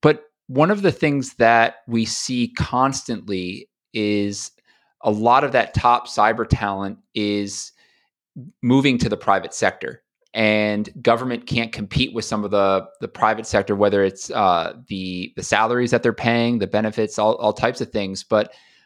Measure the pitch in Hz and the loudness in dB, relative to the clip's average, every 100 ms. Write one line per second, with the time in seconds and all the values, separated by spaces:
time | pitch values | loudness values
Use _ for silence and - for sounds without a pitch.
0 | 151 151 - _ - 131 160 208 196 - | 2 2 -4 _ -6 2 2 2 0 0
1 | 156 143 127 - 117 117 113 - - 117 | 0 0 -4 2 4 6 2 -2 -6 -2
2 | 113 - - 127 117 - - 127 135 135 | -2 -4 -4 -2 -2 -4 -4 0 0 -2
3 | - 110 98 98 90 101 - _ _ 113 | -8 -10 -6 -6 -6 -10 -16 _ _ -4
4 | 104 104 101 101 - _ _ _ _ _ | 0 0 -2 -6 -12 _ _ _ _ _
5 | - 107 113 127 143 127 - - 123 120 | -2 0 4 4 4 2 0 2 4 2
6 | - - 107 110 113 123 104 98 98 - | 0 0 2 2 0 -2 -2 -4 -8 -10
7 | _ - 104 104 101 - - _ _ _ | _ -4 -2 -2 -4 -8 -14 _ _ _
8 | _ _ _ - 131 - 123 135 139 123 | _ _ _ -20 -20 -6 2 4 4 2
9 | 120 104 - 95 87 - 101 - 65 - | 0 -2 0 0 0 -2 -2 -2 -10 -14
10 | _ _ _ 110 110 107 107 104 107 - | _ _ _ 0 2 2 0 -2 -6 -2
11 | 120 113 127 117 - 131 117 - 104 - | 2 2 0 -6 -4 -4 -4 -8 -4 -2
12 | 131 113 107 107 104 101 98 95 - - | -2 -4 -6 -4 -2 0 2 0 -4 -14
13 | - - 110 110 110 107 98 98 101 101 | -12 -2 0 0 -2 -2 0 2 2 2
14 | 98 95 - - 98 85 82 - - 98 | 0 -2 -8 0 2 2 0 -8 -12 -10
15 | 92 90 90 - - 107 113 123 123 120 | -8 -8 -10 -10 -2 0 2 0 2 2
16 | 120 107 120 117 117 120 95 104 107 107 | 0 0 0 2 2 0 -2 -2 -2 -2
17 | 107 - 107 - 107 104 117 120 123 113 | -4 0 0 0 -2 0 -2 -2 -6 -4
18 | 98 95 - 107 107 - _ _ | -6 -8 0 0 0 -6 _ _